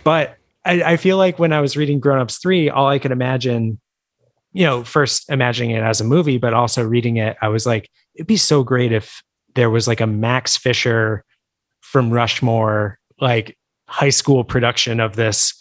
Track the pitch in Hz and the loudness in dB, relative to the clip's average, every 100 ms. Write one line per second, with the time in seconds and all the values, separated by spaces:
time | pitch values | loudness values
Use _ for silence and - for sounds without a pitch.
0 | - 160 - - _ _ 180 175 160 170 | 0 0 0 -8 _ _ -2 0 2 2
1 | 185 190 190 175 165 156 143 143 147 143 | 2 2 2 2 0 2 0 0 0 0
2 | 135 135 120 - 180 185 151 139 139 139 | 2 0 0 -4 -2 0 0 2 0 0
3 | 135 127 127 131 123 120 113 107 _ _ | -2 -2 -2 -2 -2 -2 -2 -6 _ _
4 | _ _ _ _ _ 190 170 123 117 156 | _ _ _ _ _ 0 0 0 -2 0
5 | 135 - - 143 123 117 120 113 110 110 | 0 -2 -4 -2 0 0 -2 -2 0 0
6 | 110 151 151 127 120 113 120 - 113 120 | 0 2 2 0 0 0 0 0 0 0
7 | 117 117 110 - 110 110 117 113 - _ | 0 0 -2 -2 -2 -2 0 -2 -4 _
8 | _ - 165 220 - 147 123 127 123 110 | _ -10 -2 0 2 2 2 0 0 -2
9 | - - - _ _ - 117 113 113 113 | -4 -14 -20 _ _ 0 2 2 0 0
10 | 113 104 113 127 - - 127 120 127 113 | 0 0 0 -2 -2 -2 -2 0 0 0
11 | 110 107 - _ _ _ _ _ - 139 | 0 -4 -8 _ _ _ _ _ -4 0
12 | 117 117 117 - 123 113 110 107 104 - | 2 2 0 0 0 0 0 0 -2 -6
13 | _ _ 135 117 107 - _ _ - - | _ _ -2 -2 -4 -10 _ _ -12 -2
14 | 143 135 - 135 117 131 120 123 - 117 | 0 2 2 2 2 0 0 0 -2 -2
15 | 110 104 110 104 - - | -2 0 0 0 -2 0